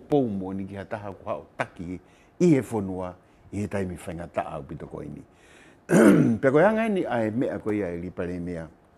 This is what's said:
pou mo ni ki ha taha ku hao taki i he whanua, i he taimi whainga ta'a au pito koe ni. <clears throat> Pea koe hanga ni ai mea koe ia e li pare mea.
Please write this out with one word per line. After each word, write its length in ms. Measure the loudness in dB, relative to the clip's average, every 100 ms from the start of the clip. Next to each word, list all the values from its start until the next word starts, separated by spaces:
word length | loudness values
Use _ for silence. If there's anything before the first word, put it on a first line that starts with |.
| 0
pou 200 | 0 0
mo 240 | -4 -6
ni 140 | -6 -8
ki 80 | -10
ha 80 | -8
taha 260 | -8 -10
ku 160 | -12 -10
hao 160 | -10 -10 -8
taki 400 | -8 -8 -10 -10 _ _ _ 2
i 140 | 4
he 80 | 4
whanua, 500 | 2 -4 -4 -6 -8 -10 _ _ -12
i 120 | -8
he 40 | -4
taimi 300 | -4 -4 -6
whainga 320 | -10 -10 -8
ta'a 240 | -6 -6 -8
au 40 |
pito 240 | -12 -14 -12
koe 220 | -12 -12
ni. 160 | -14 -18 _ _ -20 -20 _ 2
<clears throat> 500 | 8 8 8 4 4
Pea 100 | 4
koe 100 | 6
hanga 240 | 4 4 0
ni 140 | -2 -2
ai 260 | -2 -2
mea 240 | -2 -4 -4
koe 160 | -2 -2
ia 140 | -2
e 80 | -6
li 160 | -8
pare 260 | -6 -6 -6
mea. 280 | -6 -8 -10 -18 _